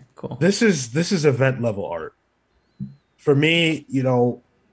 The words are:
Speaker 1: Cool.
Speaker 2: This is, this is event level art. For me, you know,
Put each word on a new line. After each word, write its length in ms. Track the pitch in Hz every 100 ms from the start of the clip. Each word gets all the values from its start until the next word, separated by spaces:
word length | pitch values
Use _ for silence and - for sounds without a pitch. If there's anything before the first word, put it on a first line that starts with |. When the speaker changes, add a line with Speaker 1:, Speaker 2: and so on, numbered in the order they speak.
| -
Speaker 1:
Cool. 220 | - - 127
Speaker 2:
This 220 | 170 202
is, 300 | 233 160 120
this 180 | 127 175
is 140 | 190
event 360 | 147 123 131 107
level 240 | 117 101 87
art. 280 | 85 78 _ _ _ _ _ _ _ - - _ _
For 180 | -
me, 500 | 139 156 170 165 147 -
you 160 | 135
know, 380 | 131 123 123 120 _ _ _